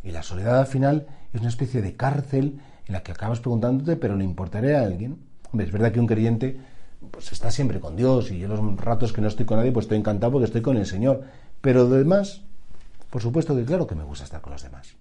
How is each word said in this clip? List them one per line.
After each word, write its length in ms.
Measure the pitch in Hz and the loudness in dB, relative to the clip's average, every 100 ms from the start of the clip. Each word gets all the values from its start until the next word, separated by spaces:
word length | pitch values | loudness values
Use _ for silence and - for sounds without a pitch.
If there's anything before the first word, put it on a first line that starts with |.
Y 80 | 98 | -8
la 120 | 82 | -8
soledad 360 | - 92 110 123 | -4 -2 2 2
al 80 | 135 | 2
final 400 | 135 139 151 147 - - | 0 2 0 -2 -12 -6
es 80 | 110 | -2
una 100 | 117 | -2
especie 320 | 117 - 127 | -2 -2 -2
de 140 | 95 - | -4 -2
cárcel 640 | 131 139 135 135 143 143 - - - | -2 -2 -2 0 -2 -4 -16 -14 -8
en 60 | |
la 100 | 95 | -8
que 100 | - | -6
acabas 280 | - 107 120 | -6 -4 -4
preguntándote, 560 | 123 117 120 135 151 165 | -2 0 2 0 0 -2
¿pero 200 | 107 98 | 0 0
le 80 | |
importaré 520 | 95 87 92 101 131 147 | -2 -4 -6 -2 2 2
a 60 | |
alguien? 360 | 107 90 117 160 - - - | 0 -2 -8 -10 -14 -16 -6
Hombre, 140 | 113 90 | -4 -2
es 60 | |
verdad 200 | 104 113 | 2 2
que 80 | 113 | 2
un 60 | 113 | 2
creyente, 520 | 110 113 113 131 135 - - - - - | 2 2 0 -2 -4 -10 -12 -10 -12 -12
pues, 220 | - - | -6 -2
está 180 | - - | 4 4
siempre 300 | - 131 82 | 6 2 0
con 160 | - 82 | -4 0
Dios, 340 | 127 127 101 | 4 4 0
y 80 | 90 | -4
yo 100 | 98 | -4
los 280 | 107 107 98 | 0 2 2
ratos 360 | 113 113 117 | 4 4 4
que 80 | - | 4
no 80 | 107 | 2
estoy 180 | - - | 2 4
con 120 | 110 | 6
nadie, 140 | 127 | 6
pues 120 | 120 | 2
estoy 140 | - 107 | 2 0
encantado 340 | 104 104 117 | 2 2 2
porque 140 | 139 147 | 2 2
estoy 160 | 117 | 0
con 140 | 131 123 | 2 0
el 100 | 98 | 0
Señor. 360 | 95 127 135 - - - - | 0 0 0 -4 -18 -14 -2
Pero 240 | 135 127 | 4 6
lo 120 | 123 131 | 6 6
demás... 460 | 143 196 196 - - - - - - - - | 4 2 0 -8 -10 -10 -8 -8 -8 -10 -6
por 120 | 123 | -4
supuesto 320 | 113 147 156 | 0 0 0
que 100 | 131 | -2
claro 220 | 120 180 147 | 0 -2 -2
que 80 | |
me 100 | 80 | -6
gusta 200 | 73 73 | -8 -12
estar 160 | 65 - | -10 -10
con 120 | - | -8
los 100 | - | -10
demás. 340 | 73 67 - - | -10 -14 -18 -20